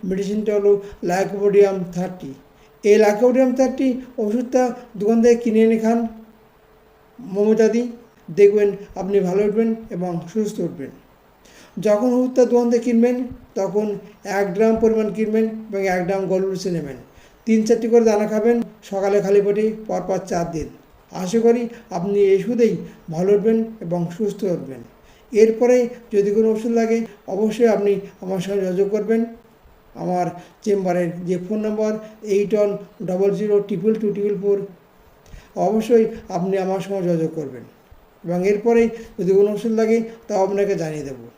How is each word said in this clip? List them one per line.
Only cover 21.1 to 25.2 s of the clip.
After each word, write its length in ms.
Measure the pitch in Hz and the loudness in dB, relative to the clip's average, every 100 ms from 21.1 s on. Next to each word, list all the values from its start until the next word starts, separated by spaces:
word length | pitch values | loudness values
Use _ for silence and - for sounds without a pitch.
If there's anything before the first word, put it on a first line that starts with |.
আশা 260 | 170 180 226 233 | -10 -2 2 4
করি 160 | 240 233 - - 180 | 2 -2 -10 -10 -6
আপনি 220 | 196 202 196 | -2 2 4
এই 80 | 190 | 4
ওষুধেই 340 | 180 240 226 175 - - - | 0 2 2 0 -8 -18 -12
ভালো 160 | 156 185 208 | -4 2 2
উঠবেন 220 | 208 226 226 - | 2 0 -2 -8
এবং 160 | 170 175 170 - | -6 -4 -4 -4
সুস্থ 240 | 208 - 202 165 | -6 -4 -4 -4
উঠবেন। 260 | - 127 117 - _ _ | -8 -16 -18 -20 _ _